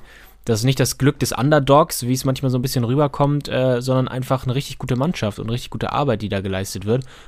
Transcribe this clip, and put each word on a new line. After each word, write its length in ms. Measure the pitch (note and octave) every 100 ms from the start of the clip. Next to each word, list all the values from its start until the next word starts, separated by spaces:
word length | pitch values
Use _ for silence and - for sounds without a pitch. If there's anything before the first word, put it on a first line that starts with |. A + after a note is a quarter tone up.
| - - - - -
das 140 | G#2+
ist 40 |
nicht 160 | B2+ C3
das 160 | B2+ -
Glück 220 | C3+ -
des 140 | D#3+
Underdogs, 720 | - C#3 D3+ C3+ C#3+ D#3+ - A#2+
wie 80 |
es 100 | C3
manchmal 260 | C3+ C3 C3+
so 80 | B2+
ein 40 |
bisschen 200 | C3 B2+
rüberkommt, 640 | A#2 C#3 C#3+ - C#3+ D3 -
äh, 340 | B2 C3 B2
sondern 260 | B2+ C3 B2+
einfach 360 | B2+ B2+ C3
eine 100 | B2+
richtig 240 | B2+ - -
gute 180 | B2+ B2
Mannschaft 420 | D#3 - G#2 -
und 120 | G#2+
richtig 180 | A#2+ -
gute 240 | G#2+ G#2
Arbeit, 300 | B2+ C#3+ G#2+
die 80 | G#2
da 100 | G2
geleistet 460 | G2 F#2+ G2 F#2+ G2+
wird. 180 | B2+ - -